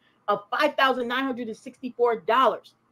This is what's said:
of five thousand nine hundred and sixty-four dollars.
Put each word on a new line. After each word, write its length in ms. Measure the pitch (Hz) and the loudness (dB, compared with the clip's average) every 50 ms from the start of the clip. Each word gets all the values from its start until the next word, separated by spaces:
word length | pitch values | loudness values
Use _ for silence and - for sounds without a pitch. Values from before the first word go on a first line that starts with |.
| _ _ _ _ _ | _ _ _ _ _
of 180 | - 202 202 - _ | -2 -2 -2 -4 _
five 240 | - - 302 294 - | -2 0 0 0 2
thousand 340 | - 269 269 247 254 247 233 | 2 2 2 2 0 -2 -2
nine 160 | 240 262 269 | -2 -2 -2
hundred 240 | 269 254 233 247 214 | -4 -4 -6 -8 -10
and 80 | 214 | -10
sixty-four 640 | - - 262 - _ - 240 - - 240 240 226 196 | -12 -16 -20 -18 _ -14 -14 -2 0 0 0 0 -2
dollars. 540 | 165 - 220 254 262 220 175 - _ - _ _ _ _ | 0 2 4 4 4 4 2 0 _ -20 _ _ _ _